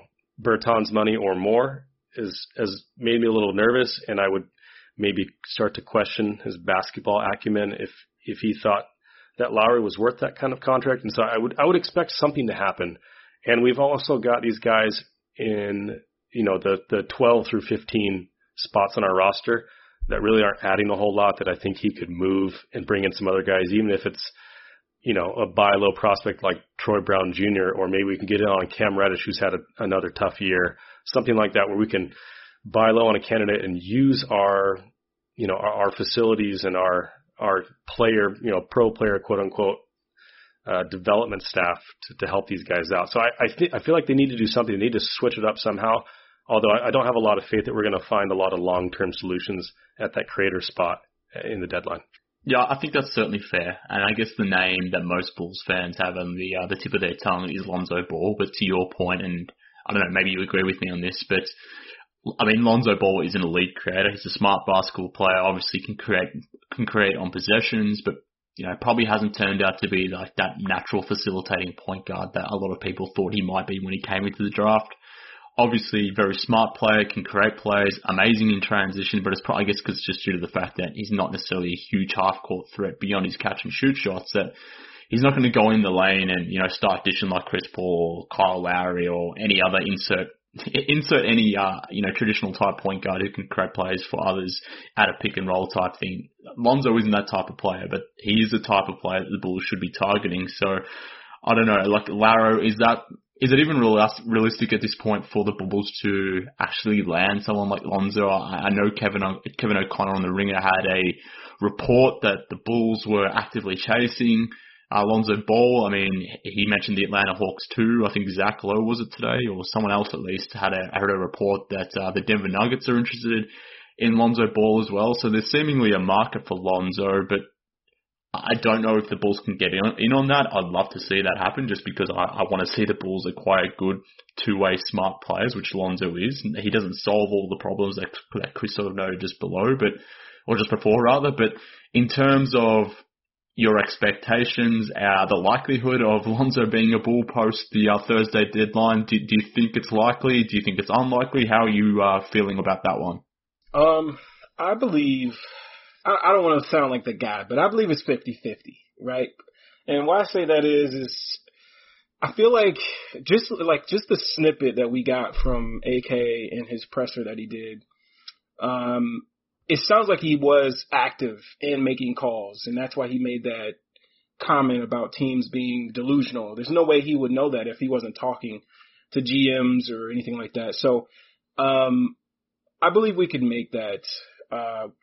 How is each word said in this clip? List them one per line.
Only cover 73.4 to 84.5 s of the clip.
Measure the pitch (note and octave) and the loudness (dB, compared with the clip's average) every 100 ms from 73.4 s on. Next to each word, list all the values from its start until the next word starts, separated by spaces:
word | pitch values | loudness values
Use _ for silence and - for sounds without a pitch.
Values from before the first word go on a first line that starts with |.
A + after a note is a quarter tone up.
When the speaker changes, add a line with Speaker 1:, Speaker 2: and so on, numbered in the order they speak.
Speaker 2:
might | F#2 F#2+ F#2 | -2 -2 -4
be | G2 | -6
when | F#2+ | -6
he | F#2+ | -8
came | - F#2+ G2 | -6 -4 -4
into | G2 | -4
the | G#2 | -4
draft. | G#2 G#2 G#2+ - - - - - - - - | 0 2 2 0 -10 -20 -20 -20 -20 -6 0
Obviously, | A#2+ A#2 G#2+ G#2+ G2+ G2 | 2 2 -2 -2 -2 0
very | G2+ G2 | 0 0
smart | - A2+ A2 - | 0 2 2 2
player, | A2 G#2+ G2+ | 2 4 2
can | - | -4
create | F#2 G2+ G#2+ - | -2 2 2 2
plays, | G#2+ G2+ G2+ G2 - | 0 2 2 0 -2
amazing | F#2 G#2+ A2 A2 | 2 4 4 4
in | G2+ | 2
transition, | F#2 G#2 F#2+ G2 F#2+ G#2 | 0 0 0 -4 -4 -2
but | F#2+ | -2
it's | F#2+ | -2
probably, | - - G2+ | -2 0 0
I | |
guess, | G2+ | -2
'cause | - - | -4 -6
it's | - | -6
just | F#2 | -4
due | - | -4
to | F#2 | -4
the | F#2 | -4
fact | F#2 F2+ - | -6 -6 -6
that | F2+ | -8
he's | D2 G#2 | -8 -4
not | G2+ D#2+ | -2 -2
necessarily | F2+ - F#2 F2 | -4 -6 -4 -4
a | F2 | -6
huge | - G2 F#2+ - | -4 -2 -2 0
half-court | F#2+ F#2+ - F#2 - | -2 -2 -6 -8 -8
threat | - G2 - | -8 -6 -6
beyond | G2 G2+ F#2 | -4 -2 -2
his | - | -2
catch-and-shoot | - G2 - - C3+ C3+ | -4 -4 -6 0 2 2
shots, | G2+ F#2 - | -2 -4 -4
that | G#2 F#2 | -2 -2